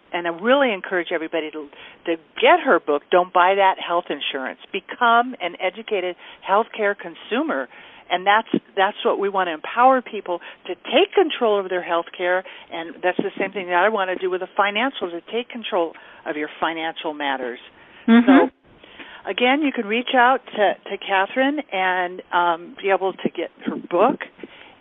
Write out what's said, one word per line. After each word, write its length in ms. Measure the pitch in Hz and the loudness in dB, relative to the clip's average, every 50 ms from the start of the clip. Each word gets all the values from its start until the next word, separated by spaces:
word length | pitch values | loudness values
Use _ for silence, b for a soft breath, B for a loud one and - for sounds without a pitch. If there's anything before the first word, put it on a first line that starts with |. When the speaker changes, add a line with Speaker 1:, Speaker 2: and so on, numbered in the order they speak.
| _ _ - | _ _ -8
Speaker 1:
and 140 | 175 175 | -6 -4
I 40 | 170 | -4
really 440 | 170 165 190 233 262 285 277 247 208 | -6 -2 0 2 4 4 4 2 0
encourage 340 | 185 - - 196 180 165 - | -4 -4 -4 -4 -4 -2 -2
everybody 400 | 180 156 160 156 - 160 156 156 | -4 -4 -4 -4 -4 -4 -4 -6
to, 180 | - 156 143 147 B B B B B B - | -8 -12 -12 -14 B B B B B B -6
to 120 | 175 165 160 - _ _ | -6 -6 -6 -6 _ _
get 240 | - 220 269 339 349 302 | 2 4 4 4 4 4
her 120 | 269 196 165 | 4 2 2
book, 220 | - - 147 143 - _ | 2 0 -2 -2 0 _
Don't 220 | - 175 180 185 - | 2 2 2 4 4
Buy 220 | 180 175 185 196 | 4 4 4 4
That 220 | 202 196 190 185 - | 4 4 2 2 0
Health 240 | - - 170 175 - - | -2 -4 -2 -2 -2 -4
Insurance. 500 | 170 143 - - - 139 131 117 - - - - | -6 -6 -6 -6 -6 -6 -6 -8 -8 -10 -12 -10
Become 640 | - 196 - - - - 247 233 233 233 240 254 240 - | -10 -10 -10 -10 -4 0 2 4 4 4 2 0 -4 -8
an 160 | 180 175 175 - | -8 -8 -6 -4
educated 580 | 190 185 185 214 226 - 220 185 180 180 175 B B B B B - | -4 -4 -4 -6 -6 -4 -4 -2 -2 -4 -6 B B B B B -2
healthcare 500 | - 190 208 226 - - - 214 202 202 | 0 2 2 2 0 -4 -2 -2 -2 -2
consumer. 720 | - - 175 156 - - - 208 254 320 302 170 135 127 B B B B B B B B - | -4 -8 -14 -14 -16 -10 -6 -4 -2 -2 -2 -4 -4 -6 B B B B B B B B -4
And 160 | 170 180 185 | -4 0 2
that's, 220 | 196 202 220 220 - - - - _ _ | 4 4 4 2 0 -2 -4 -4 _ _
that's 220 | 196 190 202 214 - - | 0 0 0 0 -2 -2
what 120 | 233 - - | -2 0 0
we 120 | 202 202 | -2 -2
want 180 | 196 190 185 175 | -2 -2 -2 -2
to 60 | 156 | -4
empower 480 | 156 - - - 233 247 262 269 262 233 | -6 -8 -6 2 4 6 6 6 4 2
people 380 | - 226 202 - - 175 170 B B B B - | -4 -8 -10 -8 -6 -8 -8 B B B B -12
to 80 | - - | -10 -10
take 400 | - - - 226 285 392 - - | -10 -6 0 2 2 2 4 2
control 420 | 403 359 302 - - 247 220 208 202 | 2 2 2 0 0 0 0 0 0
of 120 | 190 185 | -2 -4
their 120 | 185 180 165 | -6 -6 -4
health 220 | 170 170 170 170 - - | -2 -2 -2 -2 -4 -8
care. 300 | - 180 175 180 185 190 B B B B B | -4 -2 0 0 -2 -2 B B B B B
And 260 | - 170 165 165 - - - | -12 -12 -12 -12 -10 -6 -4
that's 140 | 180 180 | -2 -2
the 160 | - - 190 - - | -2 -4 -4 -4 -6
same 120 | 190 190 190 | -6 -6 -6
thing 160 | 208 180 175 | -8 -6 -2
that 120 | 180 175 | 0 2
I 80 | 185 214 | 2 2
want 220 | 220 202 190 185 180 | 2 0 -2 -4 -4
to 40 | |
do 120 | 180 185 185 | -4 -4 -4
with 140 | 185 180 185 | -4 -4 -6
the 100 | 185 - | -4 -2
financial, 540 | - 196 202 202 214 240 277 - - 202 175 | 0 0 0 0 -2 -2 -2 -4 -6 -8 -8
to 140 | 170 170 - - - | -8 -10 -12 -8 -8
take 160 | 226 247 - | -8 -8 -8
control 460 | - 240 214 - - 185 170 156 - B B B B B B | -10 -14 -8 -4 -2 -2 -2 -2 -4 B B B B B B
of 100 | - 151 | -10 -8
your 140 | 151 151 147 - - | -6 -8 -8 -6 -6
financial 540 | 180 160 165 160 160 165 160 - - 160 151 | -4 -4 -4 -4 -6 -6 -8 -8 -8 -8 -8
matters. 440 | 147 147 139 135 127 127 120 120 - - - B B B B B B B | -6 -4 -4 -4 -4 -6 -8 -10 -12 -16 -20 B B B B B B B
Speaker 2:
Mm-hmm. 220 | - 226 240 233 262 | 4 6 6 8 8
Speaker 1:
So, 1040 | 262 269 - 262 - _ _ _ _ _ - - - - - - - - - - | 8 8 6 4 0 _ _ _ _ _ -20 -20 -20 -20 -20 -20 -20 -14 -10 -10
again, 320 | 196 - 247 247 269 294 320 | -4 0 2 2 2 2 2
you 100 | 269 262 | 0 -2
can 140 | 247 214 | -2 -4
reach 260 | 202 220 240 240 - - | -2 -2 -4 -2 0 2
out 300 | 262 240 247 269 247 - | 4 4 4 4 2 -2
to, 300 | - - 208 202 175 - - - - | -6 -2 0 0 0 0 -2 -6 -10
to 80 | 202 190 | -10 -10
Catherine 600 | - - 196 190 196 196 - 254 262 277 294 302 - - - | -6 -2 0 0 0 0 0 0 0 0 -2 -4 -6 -6 -6
and, 480 | 190 185 185 180 185 180 180 185 185 - _ - | -4 -2 -2 -2 -2 -2 -4 -6 -10 -10 _ 0
um, 420 | 175 175 175 165 165 175 170 - - 190 | 0 2 2 0 -2 -4 -12 -14 -6 -2
be 80 | 196 | 0
able 240 | 190 180 190 190 175 | 0 0 0 -2 -4
to 160 | - - - - | -4 -6 -6 -6
get 140 | 180 - - - - - | -6 -8 -8 -10 -10 -8
her 120 | - - | -8 -8
book. 520 | - - - 175 180 208 262 320 - - - - B B B B B B B B B | -8 -6 -2 2 2 4 2 2 -2 -8 -14 -16 B B B B B B B B B